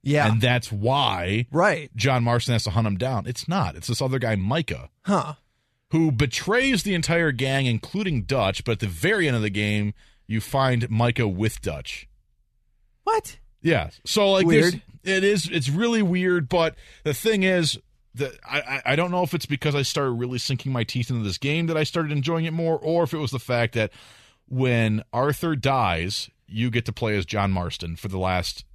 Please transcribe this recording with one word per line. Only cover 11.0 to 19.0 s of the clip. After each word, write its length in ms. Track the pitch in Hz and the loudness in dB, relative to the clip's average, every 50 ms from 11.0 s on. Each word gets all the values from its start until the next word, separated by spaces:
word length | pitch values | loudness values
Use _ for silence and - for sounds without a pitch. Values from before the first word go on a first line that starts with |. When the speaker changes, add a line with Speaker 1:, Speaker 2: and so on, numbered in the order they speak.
| 120 120 117 - 120 104 | 2 2 2 2 0 0
Speaker 2:
with 340 | 92 90 107 113 - - | 0 0 -2 -2 -2 -4
Dutch. 460 | - 95 78 71 64 - - - - - _ _ _ _ _ _ _ _ _ _ _ _ _ _ _ _ _ _ _ | -8 -6 -8 -6 -10 -12 -14 -14 -16 -20 _ _ _ _ _ _ _ _ _ _ _ _ _ _ _ _ _ _ _
Speaker 1:
What? 360 | 403 453 440 - - - - - - _ _ | 0 0 0 -2 -4 -18 -20 -20 -20 _ _
Speaker 2:
Yeah. 280 | - 160 165 113 78 76 - - _ | 0 2 2 2 0 -4 -8 -14 _
So, 260 | - - 214 208 196 | -2 2 2 4 4
like, 140 | 196 190 190 | 4 4 6
Speaker 1:
Weird. 280 | 165 165 151 160 175 175 - - - - - _ | 6 6 6 6 6 2 0 -8 -16 -20 -10 _
Speaker 2:
this, 120 | 185 190 190 | -2 0 2
it 60 | 190 | 4
is, 260 | 202 208 196 151 170 | 4 2 2 0 -2
it's 180 | 175 170 127 127 | -2 -2 -2 0
really 320 | 143 170 233 233 233 226 | 0 0 2 2 2 2
weird, 480 | 208 180 180 180 180 185 180 175 151 120 | 2 2 2 2 2 2 2 2 0 2
but 260 | 175 175 165 160 - - - - - - - | 2 2 2 2 0 -6 -20 -20 -20 -6 -4
the 100 | 156 143 | -4 -4
thing 300 | - - 226 220 202 190 | 0 0 2 2 4 4
is, 360 | 185 185 180 165 147 - - _ _ _ _ _ _ _ | 4 4 2 2 0 -2 -6 _ _ _ _ _ _ _
that 180 | 117 143 131 - - - | -6 -6 -6 -6 -14 -12
I, 160 | - - 147 | -4 -4 -4
I, 200 | 143 - 135 139 - 127 | -4 -4 -8 -4 0 0
I 80 | 131 | 2
don't 160 | 147 | 2